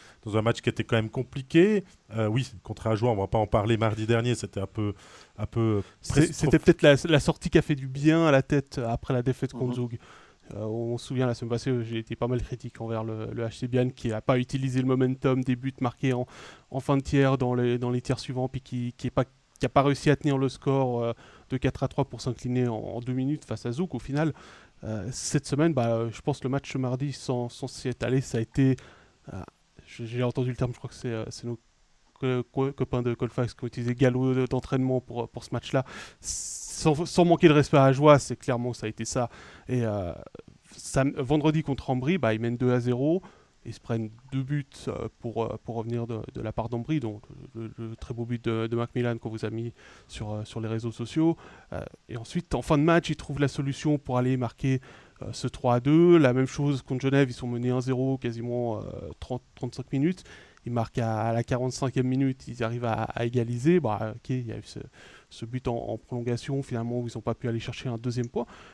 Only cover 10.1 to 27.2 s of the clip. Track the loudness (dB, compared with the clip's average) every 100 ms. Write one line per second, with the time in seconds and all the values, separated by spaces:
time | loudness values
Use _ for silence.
10.1 | -20 -20 _ -14 -8 -6 -4 -4 -6 -4
11.1 | -2 0 -2 -4 -4 -2 -2 -2 -6 -6
12.1 | -4 -2 -2 -4 -8 -12 -10 -6 -4 -6
13.1 | -6 -8 -6 -8 -6 -2 0 0 -2 -4
14.1 | -2 0 0 0 -4 -2 0 2 2 2
15.1 | 2 2 2 0 -2 -4 -4 -6 -2 -2
16.1 | -2 -4 -12 -20 -20 _ -6 0 0 2
17.1 | 4 4 4 2 2 2 0 0 -2 -2
18.1 | -4 -4 -4 -4 -6 -8 -6 -6 -6 -2
19.1 | 0 -2 _ _ -6 0 4 4 4 2
20.1 | 2 2 2 0 -2 0 0 0 0 -2
21.1 | -4 -12 -20 -8 -2 -2 0 -2 -2 -4
22.1 | -4 -6 -6 -2 0 0 -2 -6 -8 -4
23.1 | -2 -2 -4 -6 -6 -4 -4 -4 -6 -4
24.1 | 0 0 -2 -12 -20 -20 _ -8 -6 -6
25.1 | -8 -2 -2 0 2 2 2 2 0 -2
26.1 | -4 -6 -4 -2 -4 -4 -4 -2 -2 -4
27.1 | -6